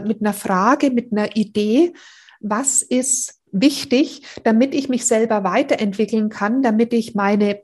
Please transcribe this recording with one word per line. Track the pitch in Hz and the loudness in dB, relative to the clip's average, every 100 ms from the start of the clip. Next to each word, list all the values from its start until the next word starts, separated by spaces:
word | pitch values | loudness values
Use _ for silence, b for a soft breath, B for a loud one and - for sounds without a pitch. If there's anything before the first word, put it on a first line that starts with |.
| 202 | -4
mit | 214 | -2
einer | 214 | -2
Frage, | 202 - 185 202 285 285 | -4 -2 0 2 2 2
mit | 240 233 | 0 -2
einer | 208 208 220 | -2 -2 -2
Idee, | 214 208 208 240 349 B B B B B | -2 -2 0 2 2 B B B B B
was | 208 214 277 - | -6 -4 -2 -2
ist | - 247 254 - - - _ | 0 -2 0 -4 -6 -12 _
wichtig, | 196 269 285 - 262 302 - B B | 2 2 2 0 0 0 -4 B B
damit | - 220 269 | 0 2 2
ich | 285 269 | 0 -4
mich | 247 - | -4 0
selber | 220 220 214 | 0 2 0
weiterentwickeln | 185 202 277 - 214 196 208 220 214 | 0 0 0 0 -2 -2 -2 0 -2
kann, | - 208 254 | -2 -2 0
damit | 262 220 233 | 2 2 2
ich | 233 220 | 0 -2
meine | 202 202 208 208 202 | -2 0 2 0 -2